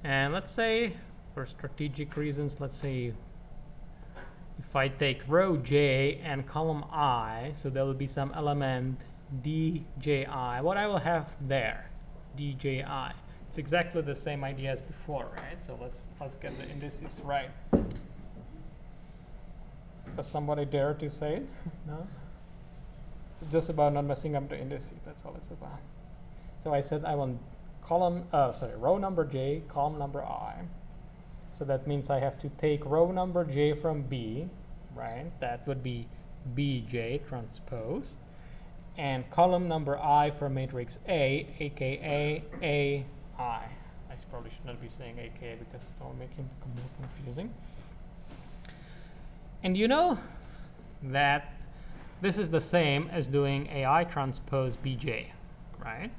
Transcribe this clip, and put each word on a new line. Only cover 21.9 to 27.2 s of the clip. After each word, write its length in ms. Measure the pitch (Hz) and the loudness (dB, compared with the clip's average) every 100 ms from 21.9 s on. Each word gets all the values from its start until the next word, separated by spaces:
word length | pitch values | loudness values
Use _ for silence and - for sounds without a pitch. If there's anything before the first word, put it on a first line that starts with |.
| 156 185 - - - - - - - - - - - - - | -6 -8 -10 -12 -12 -14 -14 -14 -14 -12 -12 -10 -10 -10 -8
It's 100 | 156 | 2
just 160 | 160 160 | 2 4
about 240 | 151 147 | 6 6
not 120 | 143 | 6
messing 320 | 143 135 156 147 | 2 0 0 0
up 120 | 139 | 0
the 100 | 143 | -4
indices, 340 | 131 143 - - | -4 -6 -8 -10
that's 200 | 156 147 | -12 -12
all 100 | - 160 | -10 -10
it's 140 | - | -10
about. 300 | 165 - 143 - - - - - - - - | -10 -10 -10 -12 -14 -14 -14 -12 -12 -12 -6
So 80 | 160 | 2
I 80 | 143 | 2
said 240 | 143 151 | 2 0
I 100 | 160 | 0
want 240 | 147 | 2